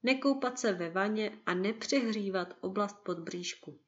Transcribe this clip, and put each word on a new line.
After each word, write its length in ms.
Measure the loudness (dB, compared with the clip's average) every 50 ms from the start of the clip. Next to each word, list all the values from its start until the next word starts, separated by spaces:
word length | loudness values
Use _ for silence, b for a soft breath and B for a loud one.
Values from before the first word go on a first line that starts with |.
| 4
nekoupat 560 | 2 2 4 4 2 2 4 2 -2 -2 0
se 140 | 0 0 0
ve 160 | 0 -2 -2
vaně 500 | 0 0 2 2 2 0 0 -2 -4 -6 -4
a 80 | -2 0
nepřehřívat 1040 | 2 2 0 0 -2 -2 2 2 4 4 2 0 0 -2 0 0 0 -2 -2 -6 -6
oblast 420 | -6 -2 0 0 0 0 -2 -8 -4
podbříšku. 760 | -4 -4 -4 -4 -6 -6 -4 -6 -6 -8 -8 -12 -16 -16 -18 _